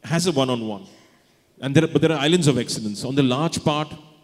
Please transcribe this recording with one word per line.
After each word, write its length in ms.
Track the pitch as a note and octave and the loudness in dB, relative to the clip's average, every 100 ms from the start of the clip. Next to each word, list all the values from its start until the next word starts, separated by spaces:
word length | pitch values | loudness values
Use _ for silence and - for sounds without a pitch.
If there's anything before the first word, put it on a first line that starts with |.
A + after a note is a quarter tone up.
has 220 | - E3 F3+ | -4 0 0
a 60 | |
one-on-one. 520 | E3 B2+ A#2+ A2 G2+ F#2+ - _ _ _ _ _ - | 0 0 0 -4 -10 -14 -20 _ _ _ _ _ -10
And 120 | C3 | 0
there, 120 | C#3+ D#3 | 2 2
but 160 | - | 2
there 100 | D#3+ | 2
are 60 | D3+ | 2
islands 280 | D3 F3+ D3 | 2 4 4
of 120 | B2 | 2
excellence. 480 | A2+ - G#2+ G2+ B2+ | -2 -4 -6 -6 -4
On 80 | |
the 80 | C#3 | 0
large 420 | C3+ B2+ E3 - | 2 2 -2 -2
part, 240 | D#3+ D3 D3+ - - _ | -2 -2 -4 -12 -20 _